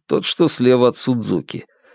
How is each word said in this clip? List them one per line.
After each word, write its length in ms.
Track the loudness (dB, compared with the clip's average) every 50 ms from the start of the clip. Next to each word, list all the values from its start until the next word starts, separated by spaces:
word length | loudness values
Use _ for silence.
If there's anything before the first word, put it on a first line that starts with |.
| _ -4
тот, 180 | -4 -2 -2
что 220 | -4 -2 0 0 0
слева 420 | 2 2 2 2 4 4 4 2
от 80 | 2 0
Судзуки. 680 | -2 -2 -2 -4 -2 -4 -4 -4 -4 -8 -12 -16 -16 _ _ _ _ _ _